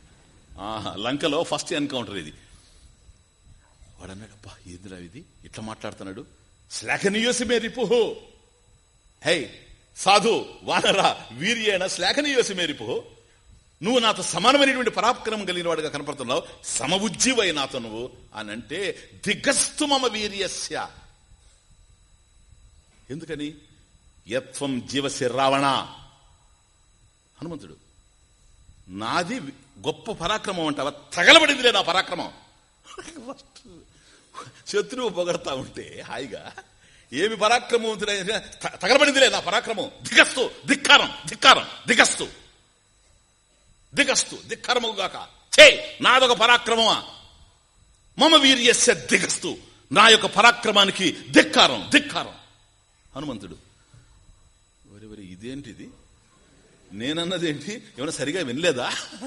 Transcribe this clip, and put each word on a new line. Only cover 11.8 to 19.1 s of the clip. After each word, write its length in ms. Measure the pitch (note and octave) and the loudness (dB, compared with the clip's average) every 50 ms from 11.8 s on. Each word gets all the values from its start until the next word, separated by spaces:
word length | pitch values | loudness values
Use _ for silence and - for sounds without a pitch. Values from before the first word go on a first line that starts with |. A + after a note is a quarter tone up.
| F#3 | -2
శ్లాఘనీయోసి 680 | F#3 - - F3 G3 A#3 C#4 D4 D4 C4+ B3 G3 F3+ G3 | -4 -4 -4 -2 -2 0 0 -2 0 0 0 0 0 -2
మే 120 | F3 E3+ | -4 -4
రిపుహు, 380 | D3+ C#3+ - A2 A2 D3+ - - - - _ _ _ _ _ _ _ - _ _ _ _ - D#3 | -4 -4 -6 -8 -8 -8 -8 -8 -12 -20 _ _ _ _ _ _ _ -20 _ _ _ _ -8 -4
నువ్వు 160 | G#3 C4 B3 | 0 0 2
నాతో 240 | A#3 A3 G3 - F3 | 2 2 -2 -2 -4
సమానమైనటువంటి 680 | - - F3 F#3+ B3 C#4 C#4+ C#4 C4 B3+ B3+ A#3+ A3 | -6 -4 0 2 4 4 6 4 4 2 2 -2 -2
పరాక్రమం 540 | - F#3 G3 A#3 B3+ - - A3 G#3+ G#3 G3+ | -2 0 0 0 0 0 -4 -6 -6 -6 -6
కలిగిన 240 | F3+ F3+ F3 F3 E3+ | -6 -6 -4 -2 -4
వాడుగా 200 | D#3+ D#3 D3+ C#3+ | -4 -2 -4 -6
కనపడుతున్నావు, 540 | C3 D3 D3 C#3+ C3+ C3 B2 A#2 C3+ E3+ - - - - - | -6 -8 -8 -8 -10 -10 -4 -4 -4 -4 -4 -8 -18 -16 -12
సమవుజ్జీవై 880 | - - - - C#3+ F#3 G3 G#3 G#3+ E3+ - - B3 C4 A3+ G3+ F3+ D#3 | -8 -6 -6 -2 -2 -2 0 0 -2 -2 0 0 0 2 2 0 0 0
నాతో 260 | D3 C3+ C3 - B2+ | -2 -4 -4 -6 -8
నువ్వు" 320 | A#2 A2 G#2+ A2+ B2 B2+ - - - - - | -10 -8 -10 -10 -10 -12 -14 -20 -20 -18 -14
అని 160 | G#2+ G#2+ G#2 | -14 -12 -10
అంటే, 600 | G#2 A#2+ G#2 G#2+ D3 F#3+ G3+ E3+ - - - - | -10 -12 -12 -10 -10 -8 -6 -6 -8 -10 -14 -20